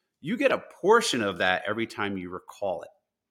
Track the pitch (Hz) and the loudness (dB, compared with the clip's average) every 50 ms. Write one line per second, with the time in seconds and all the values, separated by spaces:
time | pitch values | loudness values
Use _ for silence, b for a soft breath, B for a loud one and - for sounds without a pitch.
0 | _ _ _ _ - 151 233 226 277 254 135 98 - - - - - 185 220 233 | _ _ _ _ -8 -6 -2 0 2 2 2 0 -2 -8 -12 -2 4 4 6 6
1 | 220 - - 123 104 101 92 87 98 92 92 - - 101 107 113 113 - - - | 4 2 0 0 0 0 0 2 2 2 2 2 0 -2 -2 -2 -4 -4 -4 -4
2 | 104 101 101 95 90 87 90 90 - - - - 101 98 87 80 - - - _ | -4 -2 -4 -4 -6 -8 -10 -12 -14 -16 -10 -6 -4 -4 -4 -4 -8 -14 -18 _
3 | _ _ _ _ _ _ | _ _ _ _ _ _